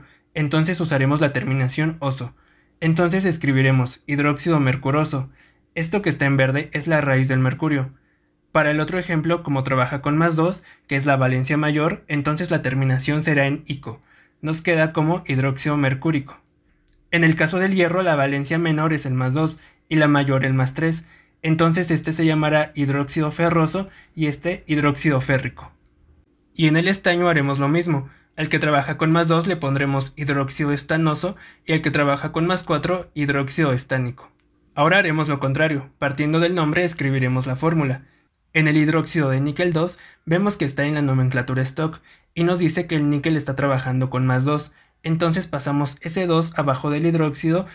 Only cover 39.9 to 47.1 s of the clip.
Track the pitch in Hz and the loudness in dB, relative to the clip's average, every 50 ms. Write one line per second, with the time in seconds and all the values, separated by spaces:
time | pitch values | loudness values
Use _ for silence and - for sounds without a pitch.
39.9 | - - - - - _ _ 165 160 180 202 208 202 - 147 135 135 - 143 147 | -4 -8 -20 -20 -20 _ _ -2 0 0 0 0 0 -2 -2 -2 -2 -2 -2 -2
40.9 | 151 151 147 135 131 131 127 127 127 123 120 - 127 131 131 131 - 160 156 160 | 0 0 0 2 2 2 2 0 0 -2 -2 -2 -2 -2 -2 -2 -4 -4 -4 -4
41.9 | 160 - _ _ - _ _ _ - 165 165 175 180 170 185 156 160 180 175 170 | -6 -8 _ _ -20 _ _ _ -4 -2 0 0 2 2 0 0 0 -2 -2 -2
42.9 | 170 151 147 147 147 139 139 160 160 151 139 - 135 135 139 139 135 127 - 131 | -2 0 2 2 0 0 0 0 0 0 -2 -4 -4 -2 0 0 0 0 -2 -2
43.9 | 127 131 131 131 131 127 131 127 127 127 131 143 151 147 147 - - _ _ _ | -2 -2 -2 -2 -2 0 0 2 2 2 2 0 0 -2 -4 -6 -14 _ _ _
44.9 | _ _ - 160 160 165 175 165 160 185 170 - - 139 - 147 143 143 147 135 | _ _ -4 -4 -2 0 0 0 0 -2 -4 -4 -6 -6 -4 -2 0 0 0 -2
45.9 | - - - 165 165 190 185 175 165 160 165 165 - - 147 143 131 131 - 147 | -4 -8 -8 -6 -4 -2 0 2 2 0 0 0 -2 -2 0 0 -2 -2 -2 -2
46.9 | 147 151 160 170 | -2 0 0 0